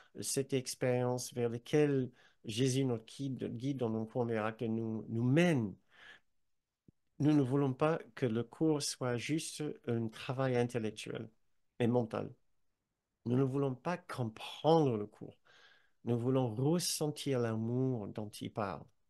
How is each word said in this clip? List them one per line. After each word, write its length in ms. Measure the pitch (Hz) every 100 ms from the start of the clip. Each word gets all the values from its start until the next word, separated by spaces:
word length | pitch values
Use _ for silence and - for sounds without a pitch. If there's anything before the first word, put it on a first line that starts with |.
| - -
cette 340 | 208 143 135
expérience 800 | 135 127 - 127 123 123 123 -
vers 160 | 123 120
laquelle 640 | 120 - 151 147 135 123 - - _ 120
Jésus, 400 | 107 131 131 131
notre 200 | 113 -
guide, 500 | - 139 117 110 120
guide 220 | 135 131
dans 120 | 117
nos 160 | 110 110
cours 200 | 127 117
miracles, 420 | 110 110 110 117
nous, 380 | 113 113 110 -
nous 140 | 113
mène. 520 | 123 151 180 139 104 - _ - - - _ _ _ _ _ _ _ _ _ -
Nous 140 | 143
ne 80 | 151
voulons 320 | 127 143 139
pas 260 | 127 151 165 - -
que 100 | 123
le 180 | 113
cours 380 | 117 - 160 147
soit 360 | - - 127 120
juste 440 | 113 156 - - 151 - -
un 200 | 117 113
travail 480 | - - 131 131 120
intellectuel 760 | 123 123 107 104 117 123 113 _ _ _ _ -
et 80 | 117
mental. 460 | 123 113 104 104 - _ _ _ _ _ _ _ _ 120
Nous 100 | 123
ne 80 |
voulons 320 | 135 139 139 123
pas 220 | 175 175
comprendre 960 | - - 113 - - - 147 165 139 107
le 100 | 104
cours. 320 | - 101 - _ - - _ _ _ 113
Nous 120 | 120
voulons 380 | 123 131 123 107
ressentir 840 | 143 175 170 - 151 147 139 127
l'amour 680 | 113 110 113 123 131 120 98
dont 220 | 104 107
il 240 | - 110
parle, 320 | - 98 80 - _